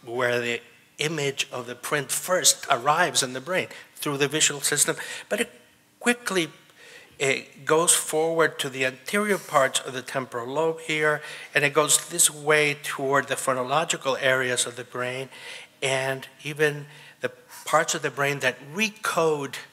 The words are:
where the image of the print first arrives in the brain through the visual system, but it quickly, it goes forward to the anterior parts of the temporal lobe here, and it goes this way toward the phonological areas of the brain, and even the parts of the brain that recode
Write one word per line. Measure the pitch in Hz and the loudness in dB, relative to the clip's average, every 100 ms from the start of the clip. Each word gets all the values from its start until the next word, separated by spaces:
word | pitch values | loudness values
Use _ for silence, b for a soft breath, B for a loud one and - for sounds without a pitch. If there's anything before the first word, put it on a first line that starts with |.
where | 117 120 123 120 | -6 -2 2 2
the | 120 117 - - _ - | 0 -4 -8 -20 _ -6
image | 151 160 139 135 - | -4 -2 -2 -2 -6
of | 127 120 | -6 -10
the | |
print | 120 - 147 131 | -10 -2 -2 -2
first | - - 180 139 - - | -4 0 2 2 2 2
arrives | 131 135 156 175 127 | 2 4 4 4 2
in | 131 | -2
the | 127 | -4
brain | 135 185 110 B B | -4 -4 -4 B B
through | - 151 139 | -6 -4 0
the | 139 | 2
visual | 151 - 147 | 4 0 2
system, | - 147 - 151 B B B | -2 2 0 0 B B B
but | 208 | -2
it | 240 - _ _ _ _ | -2 -6 _ _ _ _
quickly, | 233 240 - 185 156 - - B B B B - | -2 0 0 -2 -2 -8 -20 B B B B -2
it | 135 127 - - 139 | 0 0 -4 -10 2
goes | 156 175 | 4 4
forward | - - 156 165 165 156 - | 2 2 0 2 4 2 2
to | 139 | -8
the | 131 131 | -2 -2
anterior | 131 - 202 208 190 | -2 -4 -2 0 -2
parts | - 147 135 - | 2 4 4 0
of | - | -4
the | 127 | -8
temporal | 123 139 123 120 120 | -4 -6 -4 -6 -4
lobe | 139 165 160 | 0 0 -2
here, | - 156 151 147 B B B | -2 2 2 0 B B B
and | 147 143 | 2 4
it | |
goes | 147 147 - - | 4 4 2 0
this | 170 - | 0 0
way | 151 147 151 147 147 | 0 2 4 4 -2
toward | - - 135 135 127 | -8 -4 2 2 2
the | |
phonological | 131 - 127 127 147 170 170 139 127 | -2 0 -2 0 0 0 -2 -2 0
areas | 139 131 127 123 | 2 2 2 0
of | 127 120 | -2 -6
the | |
brain, | 120 123 123 127 131 B B B B _ | -10 -6 -6 -6 -10 B B B B _
and | 135 135 135 135 - - | -2 0 0 -4 -8 -12
even | 139 151 151 147 143 B B B | -10 0 0 0 -12 B B B
the | 127 - - - - | -8 -8 -20 -14 2
parts | 151 135 | 2 2
of | 165 | -2
the | 143 | -4
brain | 131 139 143 | 0 0 2
that | 131 123 143 | -2 -2 -10
recode | 165 220 214 - 180 165 151 135 - - | -4 -4 -2 -2 2 2 0 -4 -10 -16